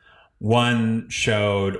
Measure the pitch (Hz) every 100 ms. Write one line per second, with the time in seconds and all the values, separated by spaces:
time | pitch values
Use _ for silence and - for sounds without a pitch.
0 | _ - _ - 107 120 120 117 113 113
1 | - - 117 107 104 101 98